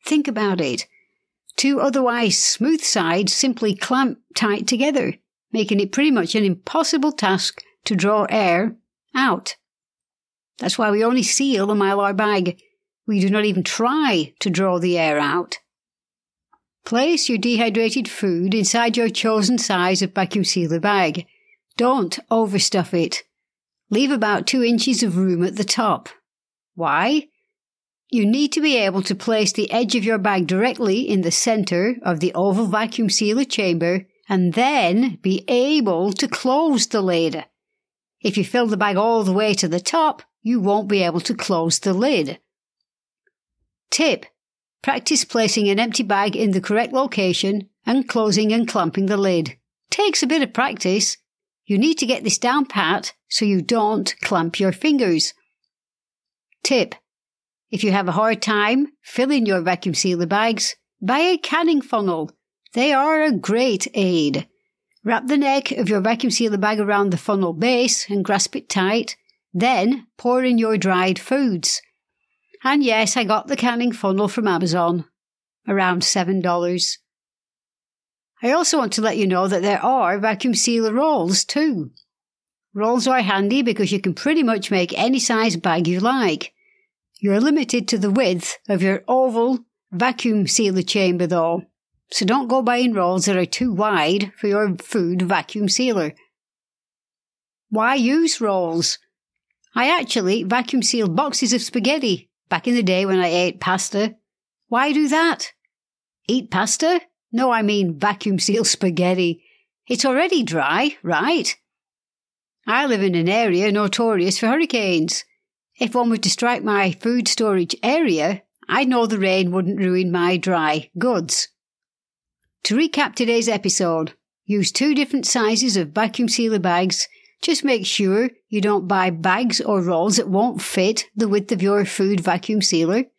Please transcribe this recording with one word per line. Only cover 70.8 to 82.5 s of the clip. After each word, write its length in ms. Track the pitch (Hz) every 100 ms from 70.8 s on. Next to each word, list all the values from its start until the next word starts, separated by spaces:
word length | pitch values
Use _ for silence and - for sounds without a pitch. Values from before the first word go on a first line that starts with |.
| 180 185 185 180
foods. 640 | - 269 262 180 - - _ _ _ _ _ _ _ -
And 200 | 254 294
yes, 320 | 254 220 214 254
I 80 |
got 240 | 202 214 -
the 80 | 269
canning 360 | 240 233 240
funnel 360 | 233 196 196 208
from 200 | 214 208
Amazon, 580 | 170 180 175 170 175 - _ _ _ _ _ -
around 360 | 196 185 180
seven 380 | - 202 180 190
dollars. 560 | 180 175 175 180 - - _ _ _ _ _ _ _ _ _ _ _ _ _ _
I 100 | 233
also 260 | 311 330 311
want 160 | 226
to 80 | -
let 160 | 214 -
you 100 | 196
know 200 | 180 190
that 140 | 190
there 220 | 196 202
are 340 | 214 262 180 202
vacuum 380 | 220 208 254 226
sealer 380 | - 233 220
rolls 500 | 226 311 277 170 190
too. 480 | - 294 311 202 131 _ _ _ _ _ _